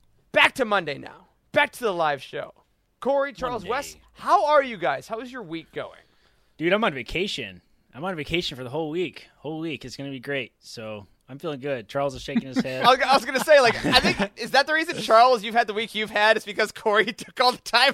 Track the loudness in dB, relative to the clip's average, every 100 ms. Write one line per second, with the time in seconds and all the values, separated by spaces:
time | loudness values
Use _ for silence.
0 | _ _ _ 4 4 2 0 0 -2 -8
1 | -12 -20 _ _ _ 0 0 -2 -4 0
2 | -2 -2 -8 -12 -12 -16 _ _ _ -8
3 | -2 -2 -2 -6 -8 -6 -6 -6 -8 -14
4 | _ -8 2 2 4 2 2 -2 -2 -4
5 | -6 -10 -10 -12 -12 -12 -12 -12 -12 -14
6 | _ _ _ _ _ -4 0 2 0 -2
7 | -6 -4 -4 -6 -10 -14 _ _ _ -10
8 | -8 -8 -4 -4 -4 -8 -8 -6 -6 -4
9 | -6 -8 -20 _ -10 -8 -8 -10 -12 -12
10 | -12 -10 -6 -6 -6 _ -20 -14 -12 -12
11 | -16 _ -20 -12 -8 -6 -6 -6 -6 -4
12 | -4 -4 -4 -4 -2 -4 -4 2 4 6
13 | 4 2 2 -2 6 6 6 2 4 4
14 | 4 0 -4 -6 0 2 2 0 -2 -4
15 | 4 8 8 6 0 0 0 -2 -4 -4
16 | -2 2 4 2 0 -4 -4 -2 0 2
17 | 2 -2 -8 0 0 0 0 2 2